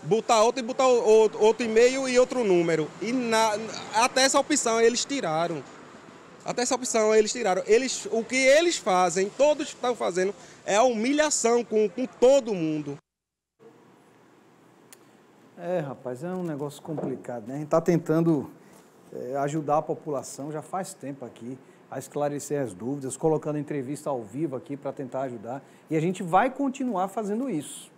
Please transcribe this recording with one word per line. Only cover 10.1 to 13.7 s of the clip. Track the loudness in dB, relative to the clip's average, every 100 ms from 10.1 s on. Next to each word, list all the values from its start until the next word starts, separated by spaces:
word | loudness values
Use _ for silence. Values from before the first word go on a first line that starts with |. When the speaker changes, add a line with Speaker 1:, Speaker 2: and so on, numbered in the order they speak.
| 0 -2 -4 -18 -16 0
Speaker 1:
é | 4
a |
humilhação | 4 2 0 2 0 2 2 2 0
com, | 0 0
com | -2 -8
todo | 4 6 6 2
mundo. | -4 -2 -4 -6 -12 _ _ _ _ _ _ -20